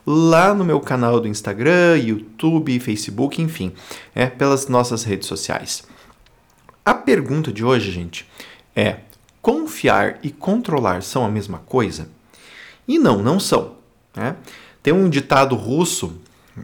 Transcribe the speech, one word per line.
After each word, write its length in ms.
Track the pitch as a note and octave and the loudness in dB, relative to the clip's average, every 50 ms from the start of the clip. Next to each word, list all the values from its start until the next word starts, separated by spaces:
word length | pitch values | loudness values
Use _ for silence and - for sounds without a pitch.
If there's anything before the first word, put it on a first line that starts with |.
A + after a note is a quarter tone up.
| _ | _
lá 480 | D3 D3+ D#3+ E3 E3 D#3+ E3 F#3 G3+ G#3 | 0 2 4 4 6 6 6 6 4 4
no 100 | G3+ F3+ | 2 2
meu 140 | E3 D3+ C#3+ | 2 0 0
canal 400 | C3+ - C3 B2+ A#2+ A#2 A#2+ A#2 | 0 -2 0 0 2 2 2 2
do 80 | A2+ | 0
Instagram, 680 | G#2+ G#2 - - G#2+ G2 G#2+ B2 D#3 F3+ F3+ F3 E3+ E3 | -2 -6 -6 -6 -6 -4 0 2 4 4 6 6 6 4
YouTube, 840 | C#3+ A#2+ A2 G#2+ G#2 - - - - D#3+ D#3+ E3 D#3 C#3 C3+ B2 A#2+ | 4 2 0 -2 -4 -6 -12 -8 -2 0 0 2 0 0 0 -2 -2
Facebook, 600 | - A2+ G#2 - - G#2 G2 A2+ C3+ C#3 - E3 | -2 -4 -4 -4 -6 -6 -4 -2 -2 -2 -2 -2
enfim, 320 | E3 D#3+ D#3+ - F#2+ E2+ - - - - - - - - - | -4 -4 -4 -6 -8 -8 -8 -12 -16 -18 -18 -18 -18 -8 -4
é, 100 | - B2 | -2 -2
pelas 420 | C3 - - C#3 C#3 C#3 C3 C3+ | -2 -2 0 2 2 2 0 0
nossas 360 | - B2 B2 A#2+ A#2+ A#2+ G#2+ - | 0 0 0 0 0 -2 -4 -4
redes 240 | G#2 G2 F#2 - | -4 -4 -4 -6
sociais. 560 | - E2 - - - D#2+ - - - - - - - - - - - _ _ _ _ _ _ _ _ _ _ _ - _ _ - | -8 -8 -8 -6 -6 -6 -6 -6 -8 -10 -10 -12 -16 -20 -20 -20 -20 _ _ _ _ _ _ _ _ _ _ _ -20 _ _ 0
A 120 | - - | 0 0
pergunta 580 | - - C4+ A#3 - C3 B2 C#3 D#3 D3+ C3 G2 | 2 2 2 2 2 0 -2 -4 -4 -4 -4 -6
de 100 | G#2+ A#2 | -2 0
hoje, 280 | B2 C3 A#2 G2+ F#2+ | 2 2 2 0 -2
gente, 360 | F2 F2 F2 E2+ - - - _ - - - - - - _ _ - | -6 -8 -10 -10 -12 -16 -16 _ -20 -20 -20 -20 -20 -20 _ _ -2
é: 260 | A2 G#2 G2+ G2 - - - - _ _ _ _ _ - | 0 0 0 -2 -6 -12 -20 -20 _ _ _ _ _ -2
confiar 720 | A3+ C4+ D#4+ D#4 - - - - A#2+ G2+ G2+ G2+ G2+ - - - | 0 0 0 -4 -8 -6 0 2 4 4 4 2 0 -2 -6 -10
e 80 | C#3 | -12
controlar 720 | - - - F#3+ G#3 B3 A#3 F#3 D#3 C3+ A2+ F#2+ F2+ F#2 F#2+ | -10 -6 -4 -2 -2 -2 -2 -2 -2 0 0 0 -2 -2 -4
são 200 | - - C3 A#2 | -4 -4 -2 -2
a 60 | G#2 | -2
mesma 300 | G#2+ G#2+ G2 G2+ F2 E2 | -2 -4 -6 -8 -10 -14
coisa? 580 | - - - B2+ G#2+ F2 D#2 E2 D#2+ - - _ _ _ _ _ - - - - - - - _ _ - | -8 -4 -2 0 0 -2 -4 -8 -14 -16 -18 _ _ _ _ _ -20 -20 -20 -20 -20 -20 -20 _ _ -2
E 80 | D4 | 2
não, 240 | E4+ B3+ D3+ A2 G2 | 2 4 4 4 2
não 180 | G#2 C3 F3 G3 | 2 0 0 0
são, 360 | - - C#3+ A2+ - - - - _ _ _ _ _ _ - | 0 0 0 0 -2 -4 -12 -20 _ _ _ _ _ _ -12
né? 200 | - A2 C3+ F3+ - - - - - - - _ _ | -8 -8 -8 -8 -10 -16 -20 -20 -20 -20 -20 _ _
Tem 100 | - - | 0 2
um 160 | E3 F#3+ F#3+ | 2 4 4
ditado 480 | F3 C3+ C#3 C3 - D3 C3+ C#3 B2+ B2+ | 2 2 0 0 2 2 4 4 2 0
russo 640 | G2+ - A2+ C#3 E3 F3 - - - F#2 D#2+ E2 F2 - _ _ _ _ _ - - | -2 -2 -2 -2 0 0 -2 -4 -6 -6 -8 -10 -12 -20 _ _ _ _ _ -18 -18